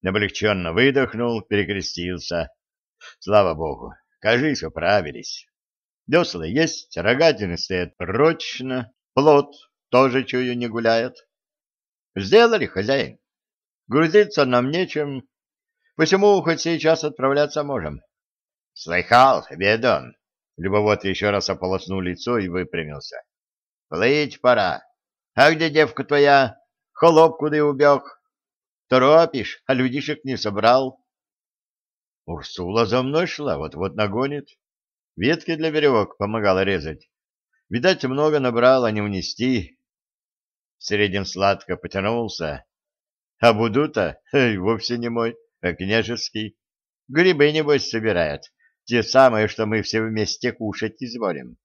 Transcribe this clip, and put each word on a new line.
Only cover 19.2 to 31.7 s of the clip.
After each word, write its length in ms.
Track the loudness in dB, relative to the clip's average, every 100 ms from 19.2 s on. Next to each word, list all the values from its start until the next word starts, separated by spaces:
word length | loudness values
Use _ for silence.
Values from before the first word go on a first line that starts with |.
| 6 4 -4
ведун? 680 | -4 0 2 0 -2 -4 _ _ _ _ -10
Любовод 480 | -2 0 2 0
ещё 260 | -2 -2 -2
раз 200 | -2 -4
ополоснул 500 | -6 -4 -4 -4 -6
лицо 380 | -4 -6 -4 -2
и 100 | -2
выпрямился. 680 | -6 -6 -6 -8 -12 -16 -18 _ _ _ _ _ _ _
Плыть 520 | -2 0 0 -2 -2
пора. 420 | 2 2 0 -4 _ _ _ _ _
А 180 | 2 4
где 160 | 4 0
девка 360 | 2 0 0
твоя? 540 | -2 2 6 6 4 -4 _ _ _
Холоп 460 | 2 4 8 6 4
куды 240 | -2 2
убег? 540 | 0 4 4 4 -2 -20 _ _ _ _ _ _ _
Торопишь, 760 | 2 6 6 4 -2 -8 -10 -2
а 80 |
людишек 500 | 0 0 -2 -6 -8
не 120 | -6 -6
собрал. 680 | -4 0 2 2 0 -8 _ _ _ _ _ _ _